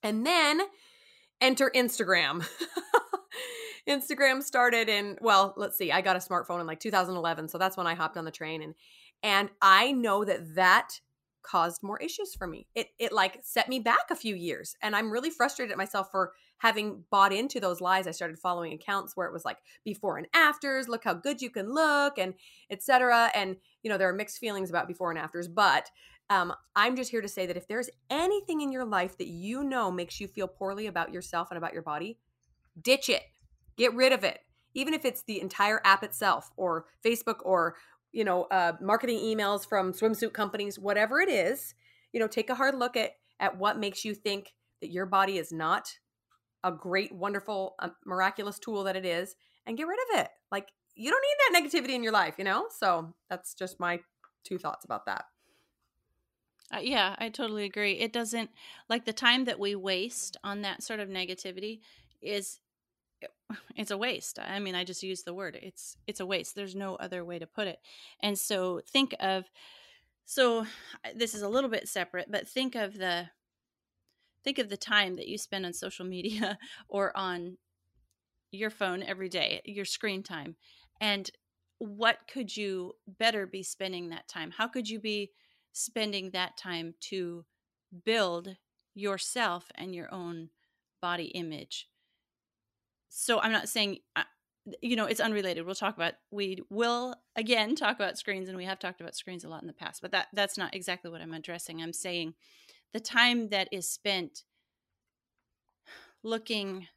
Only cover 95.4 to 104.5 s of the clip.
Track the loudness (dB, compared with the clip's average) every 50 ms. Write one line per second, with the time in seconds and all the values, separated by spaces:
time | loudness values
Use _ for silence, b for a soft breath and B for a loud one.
95.4 | 0 -2 -2 -4 -4 -8 -6 -2 -2 -4 -2 0 -2 -2 -2 _ _ _ -6 -4
96.4 | -4 -4 -4 -8 -10 _ -2 0 0 2 2 0 -2 -6 -10 -12 _ _ _ -6
97.4 | 2 2 4 4 4 2 0 2 2 0 2 2 -2 -4 -2 -4 -4 -4 -4 -4
98.4 | -4 -8 -8 -8 -6 -6 -6 -4 -4 -8 -8 _ -14 -12 -12 -12 -12 -10 -12 -12
99.4 | -12 -12 -14 -12 -12 -12 -14 _ -12 -12 -12 -10 -10 -2 0 0 0 0 0 0
100.4 | 0 0 0 -4 -6 -6 -6 -8 -6 -6 -6 -6 _ -12 -12 -12 -12 -10 -10 -12
101.4 | -10 -10 -10 -10 -10 -10 -10 -8 -8 -8 -8 -8 -6 -4 -4 -4 -4 -4 -8 b
102.4 | b b b b b b b b b b _ -8 -8 0 4 6 6 6 6 2
103.4 | 0 0 0 -2 -2 -2 -4 -6 -4 -4 -6 -4 _ -2 0 0 -2 -4 _ -14
104.4 | -20 _